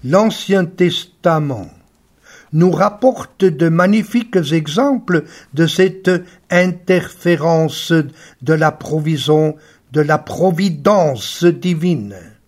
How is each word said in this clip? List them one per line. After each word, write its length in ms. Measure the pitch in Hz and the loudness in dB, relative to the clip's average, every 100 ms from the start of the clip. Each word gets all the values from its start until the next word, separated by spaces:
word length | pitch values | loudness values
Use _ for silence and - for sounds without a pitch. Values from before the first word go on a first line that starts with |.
L'Ancien 600 | 127 180 220 - - 196 | 0 2 2 -2 -2 0
Testament 1040 | 175 - 175 - - _ 175 160 147 120 85 - _ _ _ _ _ - _ | 0 0 -2 -2 -10 _ -2 0 -2 -8 -12 -20 _ _ _ _ _ -20 _
nous 180 | 156 180 | 2 2
rapporte 760 | 160 202 208 262 254 - _ | 2 -2 2 0 0 -12 _
de 240 | 190 147 165 | 0 2 0
magnifiques 840 | 165 180 214 214 240 226 190 143 | 2 2 2 0 -4 -2 -4 0
exemples 720 | 160 151 160 277 262 - 170 147 - - | -2 -2 -2 0 -2 0 -2 -2 -18 -12
de 140 | 135 165 | -2 0
cette 440 | 170 190 190 185 175 180 _ _ | 2 0 2 0 -2 -4 _ _
interférence 1400 | 180 180 180 - 180 165 - 170 170 160 165 160 - - | 0 0 -2 0 0 0 -6 -2 0 2 2 0 -4 0
de 600 | 165 143 - - _ 123 | 0 0 -8 -20 _ -2
la 180 | 156 156 | 0 0
provision, 840 | 147 - 156 151 156 127 156 156 151 _ _ _ | -2 -6 -4 -2 -4 0 2 2 -4 _ _ _
de 80 | 151 | -2
la 180 | 147 151 | 0 -2
providence 1300 | - - 180 165 196 151 139 208 160 123 - - | -4 -2 0 0 -2 0 0 2 2 -2 -10 0
divine. 720 | 175 160 180 170 180 156 101 98 85 _ | 0 0 -2 -2 0 -2 -4 -14 -20 _